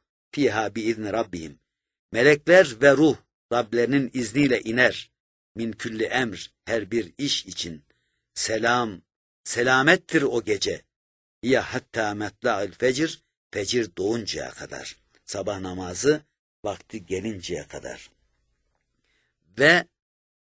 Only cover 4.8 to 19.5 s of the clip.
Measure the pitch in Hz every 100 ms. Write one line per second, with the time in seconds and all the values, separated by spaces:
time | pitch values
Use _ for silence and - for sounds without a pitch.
4.8 | 120 - - _ _ _ _ 107 113 110
5.8 | 117 110 104 120 120 92 - _ - 113
6.8 | 98 113 92 - 143 - 95 90 87 78
7.8 | _ _ _ _ _ - - 110 117 123
8.8 | 113 87 _ _ _ _ - 117 123 131
9.8 | 143 180 - 160 139 117 107 101 104 78
10.8 | _ _ _ _ _ _ 117 123 98 127
11.8 | - 117 107 104 104 - 123 101 101 -
12.8 | 123 127 160 - _ _ _ 101 95 120
13.8 | 107 - 98 117 101 76 64 - - 65
14.8 | - - _ _ - 101 98 101 92 92
15.8 | 92 90 139 151 - _ _ _ 104 95
16.8 | - 113 85 92 110 101 85 80 73 71
17.8 | 67 62 - _ _ _ _ _ _ _
18.8 | _ _ _ _ _ _ _